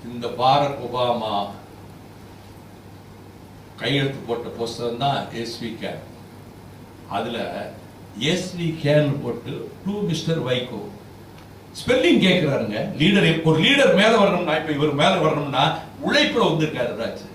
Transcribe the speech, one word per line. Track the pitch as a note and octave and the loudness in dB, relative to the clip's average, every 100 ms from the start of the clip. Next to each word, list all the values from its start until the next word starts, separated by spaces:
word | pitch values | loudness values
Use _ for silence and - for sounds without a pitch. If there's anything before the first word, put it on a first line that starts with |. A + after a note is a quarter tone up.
| A#2+ | -12
இந்த | A#2+ A#2+ | -8 -8
பாரக் | A#2+ C3 C#3+ C#3+ - | 0 4 4 2 -4
ஒபாமா | A#2+ B2 A#2+ A#2+ A2 G#2 G2+ - - - - - - - - - - - - - - - - - - - - - - - | -6 -2 0 0 -2 -4 -4 -10 -18 -20 -20 -20 -20 -20 -20 -20 -20 -20 -20 -20 -20 -20 -20 -20 -20 -20 -20 -20 -20 -8
கையெழுத்து | - C#3 C3+ - | -2 0 0 -4
போட்ட | A2 A#2 G2+ | -6 -6 -6
புஸ்தகம் | G#2 A2+ - A#2+ A#2+ | -8 -8 -4 -6 -2
தான் | C#3 A#2 G2 | -2 -2 -6
எஸ் | A2+ A#2 - | -8 -8 -8
வி | A#2 - | -8 -8
கேன். | G2+ - - - - - - - - - - - - | -8 -10 -14 -18 -20 -20 -20 -20 -20 -20 -20 -20 -8
அதுல | - A#2 A2+ G2 G2+ - - - - - G2+ | -6 -4 -4 -6 -6 -10 -12 -18 -20 -16 -4
எஸ் | C#3 F3+ - F3 | -2 -2 -4 -4
வி | |
கேன் | E3 - C#3+ D3+ C#3+ - | -4 -2 2 4 4 -2
போட்டு | A#2+ - - C3 - - F#3+ | -4 -6 -8 -10 -10 -10 -6
to | G#3 E3+ | -4 -2
மிஸ்டர் | D#3 E3 D#3+ B2 | -2 -2 -2 0
வைகோ. | B2 - G#2+ - - - - - - - - - | -2 -4 -10 -12 -14 -18 -20 -20 -20 -20 -20 -18
ஸ்பெல்லிங் | - - F4+ F4 A#3+ | -8 0 4 6 6
கேக்குறாருங்க. | F#3+ D#3 D3+ - G#2 G#2 - B2+ | 6 4 2 0 -2 -4 -6 0
லீடர், | F#3 G3 E3 D#3+ | 4 4 4 4
ஒரு | D#3+ D3+ | 4 4
லீடர் | A3 C#4+ B3+ | 4 6 6
மேல | F3+ A3 A3+ | 6 6 6
வரணும்னா, | F#3+ F3 E3+ | 4 2 0
இப்ப | D3+ D3+ | -2 -2
இவர் | C#3+ D3+ | 0 0
மேல | C#3 F3+ F3+ | 4 2 4
வரணும்னா | D#3 D3 C#3 C3 C#3 - - - E3+ | 2 0 -2 0 0 0 -10 -6 0
உழைப்புல | C#4 D4+ A#3+ | 2 2 4
வந்திருக்காரு | F3+ D#3 D#3 - - - | 2 2 0 0 -4 -2
ராஜ். | A2+ - - | -6 -8 -14